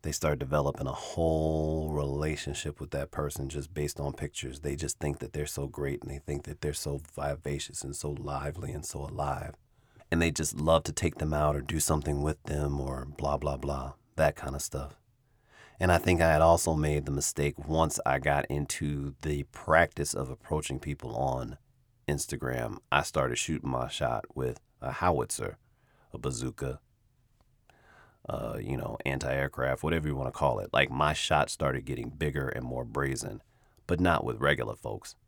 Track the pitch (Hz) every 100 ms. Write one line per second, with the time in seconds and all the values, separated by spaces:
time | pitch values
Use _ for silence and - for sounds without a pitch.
0 | 80 73 76 71 67 73 69 - 67 -
1 | - - 80 80 78 78 78 78 78 76
2 | 69 69 76 76 - 71 76 71 71 69
3 | 71 - 73 - 69 73 67 80 73 -
4 | 71 69 71 - - 69 - 71 73 -
5 | 76 69 71 73 73 - 69 - 71 69
6 | 65 69 - 73 73 73 76 71 73 71
7 | - - 71 73 71 71 - - 67 69
8 | 73 69 69 69 71 80 71 71 73 71
9 | 71 73 71 67 - - _ _ _ -
10 | - 82 82 78 78 - 78 80 - 73
11 | 85 - 78 76 76 73 67 80 - 78
12 | 73 71 76 73 - 73 73 71 67 67
13 | 69 73 73 71 71 69 69 69 67 -
14 | _ - 76 - 71 69 - 69 71 -
15 | _ _ _ _ _ - - - 92 85
16 | - 85 82 78 82 85 - 78 76 73
17 | 71 69 - - 71 - 73 80 80 -
18 | - 67 69 71 - 73 71 - 73 71
19 | 69 67 78 73 71 - - 80 80 -
20 | 71 - 67 64 - 78 - 69 71 69
21 | 62 57 65 65 60 64 _ _ _ _
22 | - 73 - - 64 64 58 - _ 69
23 | 67 76 65 60 - 76 69 62 62 -
24 | 67 58 - - 64 62 _ _ 67 65
25 | 90 73 58 - - - _ _ _ _
26 | _ - 69 62 64 - 67 65 _ _
27 | _ _ _ _ _ _ _ _ _ -
28 | - _ - - 58 - 50 67 - -
29 | - 67 65 67 69 - 65 65 76 82
30 | 76 67 65 - 69 55 50 65 65 64
31 | 73 73 - 73 69 - 71 65 65 65
32 | 62 73 76 69 67 62 62 62 60 58
33 | 139 127 - - _ _ _ _ - 85
34 | 90 82 - 57 69 67 55 - - 50
35 | - -